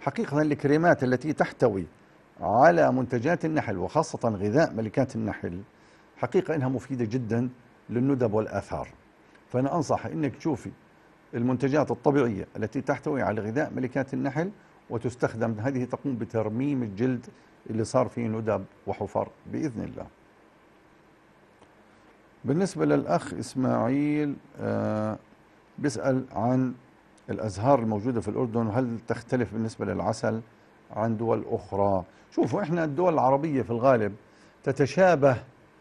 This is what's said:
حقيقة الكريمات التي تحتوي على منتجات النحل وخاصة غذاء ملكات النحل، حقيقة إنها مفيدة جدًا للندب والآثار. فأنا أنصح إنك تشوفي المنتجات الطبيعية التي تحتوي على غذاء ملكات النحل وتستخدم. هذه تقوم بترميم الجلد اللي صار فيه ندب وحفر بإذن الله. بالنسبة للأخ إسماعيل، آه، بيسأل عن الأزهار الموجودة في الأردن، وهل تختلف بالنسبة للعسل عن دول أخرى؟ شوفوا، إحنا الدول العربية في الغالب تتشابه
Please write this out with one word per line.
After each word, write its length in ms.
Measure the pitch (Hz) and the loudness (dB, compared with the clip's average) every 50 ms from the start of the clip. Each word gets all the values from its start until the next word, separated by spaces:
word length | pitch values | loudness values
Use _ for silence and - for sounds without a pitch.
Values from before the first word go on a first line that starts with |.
حقيقة 400 | - - - - 220 - 143 147 | -6 -4 -4 -2 -4 0 0 2
الكريمات 600 | 156 151 147 - - 135 147 160 165 175 147 - 135 | 2 2 0 0 2 2 4 4 6 4 4 4 4
التي 300 | 127 127 123 - 156 139 | 2 2 2 0 -2 -2
تحتوي 520 | - 180 - - - 139 117 101 95 85 - - - - _ _ _ _ _ _ - | 0 -2 -2 2 2 2 2 2 0 -4 -6 -10 -18 -20 _ _ _ _ _ _ -6
على 500 | - 87 104 120 143 165 170 165 143 131 | -2 2 6 8 8 8 8 6 6 4
منتجات 540 | 123 127 123 - 127 117 113 160 175 - - | 4 2 0 0 -2 0 0 0 0 0 0
النحل 320 | 160 156 147 107 117 98 | -2 -2 -2 -2 -2 -4
وخاصة 520 | 90 87 90 - 151 160 - - - - 117 | -4 -4 0 0 0 0 0 -2 -2 -2 -2
غذاء 440 | 107 90 101 104 107 151 165 - - | 0 0 0 2 4 4 4 2 0
ملكات 420 | 110 110 107 - 143 127 120 - | -4 -6 -2 0 0 0 0 -2
النحل، 460 | 113 110 104 - - - 98 87 92 110 - _ _ - _ - - _ _ _ | -4 -4 -4 -4 -6 -8 -8 -8 -10 -12 -16 _ _ -20 _ -20 -20 _ _ _
حقيقة 380 | - 131 - - 185 175 - 160 | -6 -6 -2 0 0 0 0 -2
إنها 140 | 156 127 131 | -2 -2 -2
مفيدة 360 | 135 117 - - 135 123 120 | -2 -4 -4 -6 -4 -4 -2
جدًا 440 | 104 117 131 120 101 113 117 127 123 123 - - - - _ _ - | -2 -2 -4 -2 -2 0 0 0 -2 -6 -10 -20 -20 -20 _ _ -6
للندب 440 | 107 120 131 139 143 123 123 107 98 | -2 0 0 2 2 2 2 2 2
والآثار. 540 | 110 107 - - 98 - - 90 73 - - - - _ _ _ _ _ _ - - _ _ - | 0 0 0 -2 -4 -4 -4 -6 -8 -8 -10 -14 -20 _ _ _ _ _ _ -20 -20 _ _ -2
فأنا 200 | 123 131 139 - | -2 0 0 0
أنصح 300 | 170 135 - 117 - - | -2 0 0 0 -2 -2
إنك 300 | 110 - 165 151 131 - | -4 -6 -4 -4 -4 -4
تشوفي 360 | - - 165 139 - - 95 - - _ _ _ _ _ _ _ _ _ _ - | -4 -4 -4 -4 -4 -6 -10 -14 -16 _ _ _ _ _ _ _ _ _ _ -4
المنتجات 580 | 120 120 127 127 123 139 131 139 151 131 - | -2 0 0 0 0 0 2 2 2 2 2
الطبيعية 560 | 120 - - 151 135 147 135 120 101 92 82 - - | -2 0 2 2 4 4 2 2 0 -4 -6 -8 -6
التي 240 | 101 107 104 - 139 | -6 -6 -4 -4 -4
تحتوي 400 | - - 143 - - 151 147 127 | -2 -2 -4 -2 -4 -4 -2 0
على 200 | 98 92 104 110 | 0 0 0 -2
غذاء 320 | 101 107 113 143 151 - - | -4 -2 -2 -2 -2 -2 -4
ملكات 400 | 127 131 123 - 139 131 - 135 | -4 -4 -4 -2 -4 -4 -4 -4
النحل 380 | 131 131 139 123 151 170 196 208 - - - - - _ - | -4 -4 -4 -2 -2 -4 -4 -6 -12 -20 -20 -20 -20 _ -8
وتستخدم. 720 | 123 110 - 123 117 - - - - 113 117 113 113 104 | -6 -4 -4 -6 -2 -2 -2 -2 -2 -2 -2 -2 -2 -2
هذه 260 | 110 139 139 127 123 | -2 -2 -2 -2 -4
تقوم 300 | 123 127 - - 143 127 | -4 -6 -6 -4 -4 -4
بترميم 680 | 110 113 - - 113 104 107 107 117 135 147 143 127 120 | -4 -6 -4 -2 -2 -2 -2 -2 -2 -2 -2 -2 -2 -4
الجلد 420 | 107 95 98 120 131 127 117 123 - - - - - - _ - - | -4 -2 -2 0 0 0 -2 -6 -12 -20 -20 -20 -20 -20 _ -10 -6
اللي 140 | 110 110 110 | -4 -4 -2
صار 240 | - - 131 123 | 0 2 2 2
فيه 200 | - - 120 120 | 2 -2 -4 -4
ندب 380 | 110 110 113 113 107 101 98 95 - - - _ | -2 -4 -2 0 0 0 0 -2 -6 -16 -12 _
وحفر 420 | 98 95 - 104 95 - 107 101 - - - - | -8 -6 -6 -6 -4 -2 -2 -4 -4 -6 -14 -12
بإذن 380 | - - 123 147 147 110 101 90 | -8 -6 -4 -4 -4 -4 -6 -8
الله. 220 | - - - - - - _ _ _ _ _ _ _ _ _ _ _ _ _ _ _ _ _ _ _ _ _ _ _ _ _ _ _ _ _ - - _ _ _ _ _ _ - - _ _ _ _ _ _ - | -8 -10 -12 -14 -16 -18 _ _ _ _ _ _ _ _ _ _ _ _ _ _ _ _ _ _ _ _ _ _ _ _ _ _ _ _ _ -20 -20 _ _ _ _ _ _ -20 -20 _ _ _ _ _ _ -4
بالنسبة 400 | 120 139 175 196 180 - 151 156 | 0 0 2 0 0 0 0 2
للأخ 480 | 147 147 143 - - 170 165 - - - | 4 4 2 2 2 0 0 0 -4 -8
إسماعيل، 1040 | - 113 - - 131 127 123 120 117 113 120 135 143 147 147 151 151 151 143 - - - - - - | -8 -8 -6 -2 0 0 2 2 2 2 2 0 0 0 0 0 0 0 -2 -4 -6 -12 -18 -12 -6
آه، 580 | 110 107 107 107 107 107 107 107 107 110 104 - - _ - _ _ _ _ _ _ _ _ | -4 -2 -2 -2 -2 -2 -2 -2 -2 -4 -4 -6 -10 _ -20 _ _ _ _ _ _ _ _
بيسأل 480 | - 127 147 113 107 - 139 131 131 131 131 | -6 -4 -4 -4 -2 0 0 0 0 -2 -4
عن 420 | - 92 110 123 127 131 131 123 127 - - - _ _ _ _ _ _ _ - | -4 -2 0 2 2 2 0 -2 -4 -8 -14 -20 _ _ _ _ _ _ _ -8
الأزهار 500 | 104 - - 110 95 98 110 139 143 127 | -6 -6 -4 -6 -4 0 2 4 4 4
الموجودة 420 | 117 113 107 107 101 131 123 113 | 4 0 -2 0 -2 -2 -2 -2
في 60 | 92 | -2
الأردن، 400 | 107 101 110 131 117 107 117 113 | -2 -2 -2 -2 0 0 0 0
وهل 320 | 107 101 123 131 120 117 104 - | 0 0 0 0 0 -4 -6 -6
تختلف 460 | - 113 - - - 135 127 117 90 101 | -6 -6 -6 -4 -2 -2 0 0 -2 -2
بالنسبة 320 | 113 110 110 - - 107 | -4 -4 -4 -4 -4 -4
للعسل 560 | 98 95 92 90 104 113 - - 110 110 110 113 - - _ _ - - _ _ - | -2 -2 -2 -2 -2 -2 0 -2 -2 -2 -2 -6 -10 -18 _ _ -20 -20 _ _ -10
عن 260 | - - 110 113 113 | -4 -2 0 0 0
دول 280 | 104 117 113 117 110 - - | 0 0 0 0 0 -2 -4
أخرى؟ 540 | 117 107 - - 98 98 101 101 98 92 87 - - - - _ | -6 -6 -6 -4 -2 0 2 2 2 0 -2 -6 -12 -20 -20 _
شوفوا، 300 | - 302 - 123 127 196 | -2 0 0 0 0 -2
إحنا 220 | 208 143 170 170 160 | -2 -2 0 0 0
الدول 300 | 151 139 151 180 180 160 | 0 0 2 2 2 4
العربية 480 | 135 123 127 135 139 151 165 143 131 | 4 4 4 4 4 2 0 0 0
في 80 | 107 - | 0 0
الغالب 460 | 120 113 120 135 131 117 104 101 101 - - - - - - - - _ - | 0 2 4 4 6 4 4 0 -4 -8 -14 -20 -20 -20 -20 -20 -20 _ -4
تتشابه 760 | 147 131 - 143 131 - 180 190 185 170 139 139 139 123 - - - - _ - _ _ _ | -2 0 2 0 2 4 6 6 6 8 8 6 6 4 4 -2 -10 -18 _ -20 _ _ _